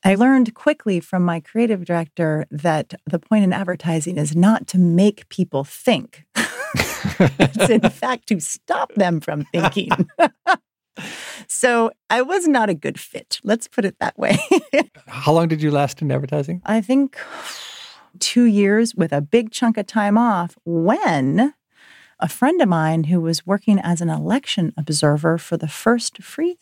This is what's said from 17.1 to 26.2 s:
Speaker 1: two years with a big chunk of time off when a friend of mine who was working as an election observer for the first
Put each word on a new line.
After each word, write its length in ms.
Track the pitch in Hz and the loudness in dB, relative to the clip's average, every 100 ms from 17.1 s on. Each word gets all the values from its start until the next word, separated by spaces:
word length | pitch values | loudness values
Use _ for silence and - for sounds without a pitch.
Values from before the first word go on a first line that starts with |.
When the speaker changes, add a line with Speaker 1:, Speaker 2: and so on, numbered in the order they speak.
| - - - - - - - - - _ - | -4 -16 -14 -14 -14 -16 -18 -20 -20 _ -8
Speaker 1:
two 240 | - - | -2 2
years 500 | 240 202 196 208 226 | 4 4 4 2 2
with 180 | - 165 | 0 -2
a 80 | 143 | -2
big 300 | 147 233 220 | 0 0 0
chunk 260 | - 240 220 | -2 0 0
of 100 | 196 | -2
time 300 | 220 208 208 | -2 2 2
off 400 | 240 190 175 - | 2 0 -2 -8
when 880 | - 170 170 302 415 151 131 165 269 - _ _ - - _ - | -4 0 2 2 2 0 2 2 0 -2 _ _ -20 -20 _ -6
a 80 | 175 | -6
friend 340 | - 262 359 | 0 0 2
of 60 | 240 | 2
mine 360 | 170 156 165 | 2 2 0
who 160 | 151 180 | 0 0
was 260 | 165 165 - | 0 -2 -2
working 320 | 202 214 196 | -2 2 0
as 220 | 170 170 | 2 -2
an 80 | 170 | -2
election 640 | 156 156 247 - - 160 - | -4 -2 -2 -2 -4 -4 -4
observer 600 | 147 151 151 147 160 165 | -4 0 2 2 0 -2
for 200 | - 165 | -4 -6
the 120 | 160 | -6
first 540 | - - 240 - - | -4 0 0 -2 -12